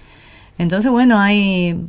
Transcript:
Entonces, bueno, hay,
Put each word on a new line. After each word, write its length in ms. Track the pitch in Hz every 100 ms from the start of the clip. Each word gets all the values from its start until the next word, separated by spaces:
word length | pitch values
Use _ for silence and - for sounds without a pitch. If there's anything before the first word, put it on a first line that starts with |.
| - - - - - -
Entonces, 320 | 170 190 254
bueno, 300 | 240 254 214
hay, 600 | 202 208 196 185 175 170